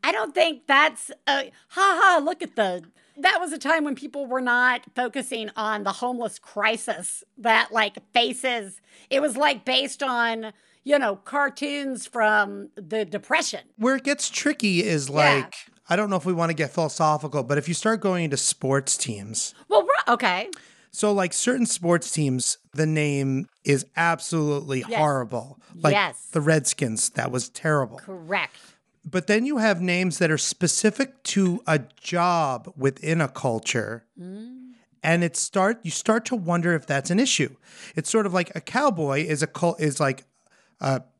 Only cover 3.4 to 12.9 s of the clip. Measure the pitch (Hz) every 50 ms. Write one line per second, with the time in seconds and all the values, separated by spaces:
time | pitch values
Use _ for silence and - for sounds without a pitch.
3.4 | 359 320 302 277 - 269 330 330 294 294 269 262 269 294 226 285 277 240 254 262
4.4 | 254 247 240 247 247 254 247 247 - - _ - 254 247 - 277 - - 262 240
5.4 | 220 208 - - 214 214 214 208 202 196 196 - 254 247 247 240 240 214 - -
6.4 | _ - - 208 202 220 226 214 - - 196 160 190 - - - - _ _ -
7.4 | 208 233 220 220 233 - 220 226 214 208 - - _ _ _ 247 240 247 247 -
8.4 | - 262 247 233 202 196 - - _ _ _ - - _ 269 269 294 302 220 247
9.4 | 294 294 285 214 - - 254 262 277 269 - - 285 262 247 240 233 233 226 226
10.4 | 220 220 208 _ _ _ _ _ _ 262 294 285 262 214 202 190 _ - 262 285
11.4 | 285 277 277 - 285 294 285 285 277 269 262 226 - - - 233 220 214 214 208
12.4 | 202 202 202 202 202 - _ - 196 156